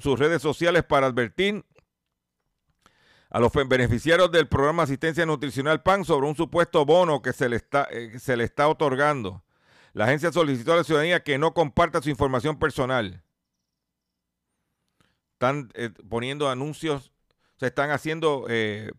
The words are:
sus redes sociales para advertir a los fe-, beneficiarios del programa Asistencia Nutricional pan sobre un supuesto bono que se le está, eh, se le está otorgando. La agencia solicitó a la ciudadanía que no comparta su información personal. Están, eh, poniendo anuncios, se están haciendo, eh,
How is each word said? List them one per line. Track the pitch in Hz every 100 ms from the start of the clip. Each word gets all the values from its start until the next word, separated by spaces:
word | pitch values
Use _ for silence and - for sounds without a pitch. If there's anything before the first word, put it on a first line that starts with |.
sus | 143 123
redes | 151 165
sociales | 151 - 170 170
para | - 143 135
advertir | 123 113 - 196 208 - _ _ _ _ _ _ _ _ _ _ _ _ _ _ _ _
a | 110
los | 117
fe-, | 147 131
beneficiarios | 127 120 120 147 170 180
del | 165 143
programa | 135 143 170
Asistencia | 151 135 - 147 160
Nutricional | 147 143 123 143 156
pan | 185 196
sobre | 160 147 143
un | 143
supuesto | 165 170 165 165 143
bono | 175 175 139
que | 131
se | - 127
le | 113
está, | - 143 -
eh, | 117 117 117
se | - 120
le | 113
está | - 147
otorgando. | 151 147 131 147 143 95 95 - _ _ _ _
La | - 113
agencia | 147 165
solicitó | 170 151 127 117
a | 170
la |
ciudadanía | 156 151 165 170
que | - 135
no | 160
comparta | 170 147 - 170 165
su | 143
información | 139 139 127 151 151
personal. | 156 147 127 131 98 90 _ _ _ _ _ _ _ _ _ _ _ _ _ _ _ _ _ _ _ _ _
Están, | _ 123 147 117 -
eh, | 117 - 98
poniendo | 117 123 147 143
anuncios, | 127 151 143 160 143 - _ _ _ _ _
se | 127
están | - 143
haciendo, | 143 156 160 156 139 117
eh, | 113 107 104 107